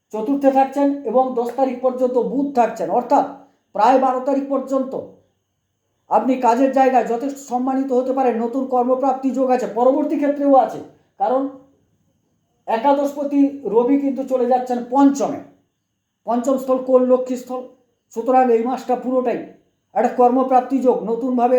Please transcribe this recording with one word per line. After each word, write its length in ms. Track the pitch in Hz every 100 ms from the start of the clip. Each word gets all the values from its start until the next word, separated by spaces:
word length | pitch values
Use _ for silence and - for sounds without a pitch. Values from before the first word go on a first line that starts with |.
| _
চতুর্থে 380 | 214 220 277 269
থাকছেন 520 | 269 269 285 285 277
এবং 200 | 220 240 262 233
দশ 140 | 240 247
তারিখ 220 | 262 240
পর্যন্ত 360 | 254 247 254 247
বুধ 300 | 208 247 285 247
থাকছেন। 340 | 220 - 165
অর্থাৎ 360 | 208 240 285 - - - _ _ 196
প্রায় 240 | 220 262
বারো 200 | 262 254
তারিখ 260 | 285 269 277
পর্যন্ত 440 | 262 - 262 247 190 - - _ _ _ _ _ _ _ _ -
আপনি 240 | 190 247 254
কাজের 360 | 247 240 269
জায়গায় 360 | 269 262 247 208
যথেষ্ট 300 | 233 277 -
সম্মানিত 520 | - 247 254 269 269
হতে 220 | 247 254
পারেন, 220 | 269 254 220
নতুন 200 | 233 269 254
কর্মপ্রাপ্তি 600 | 247 247 262 269 262 269
যোগ 160 | 247 247
আছে, 180 | 254 196
পরবর্তী 480 | 208 254 294 285 311
ক্ষেত্রেও 380 | 285 285 285 269
আছে। 240 | - 147 - _ _ -
কারণ 240 | 202 262 277 - _ _ _ _ _ _ _ _ _ _ -
একাদশপতি 760 | 226 277 285 277 294 285 285 277 -
রবি 320 | 202 214 247 285
কিন্তু 220 | 277 247
চলে 220 | 262 262 240
যাচ্ছেন 340 | 254 247 240 240
পঞ্চমে, 520 | 269 277 - 208 - - _ _ _ _ _ _ _ -
পঞ্চম 300 | 240 247 262
স্থল 200 | 262 254
কোন 180 | 254 254 254
লক্ষ্মী 320 | 247 254 254
স্থল। 240 | - 254 - _ _ _ _
সুতরাং 380 | 220 226 262 254
এই 120 | 226
মাসটা 320 | 226 254 - 240
পুরোটাই 440 | 247 254 247 190 - - _ _ _ 190
একটা 160 | 247 254
কর্মপ্রাপ্তি 600 | 247 254 262 254 247 269
যোগ, 180 | 254 214
নতুনভাবে 540 | 190 226 254 254 247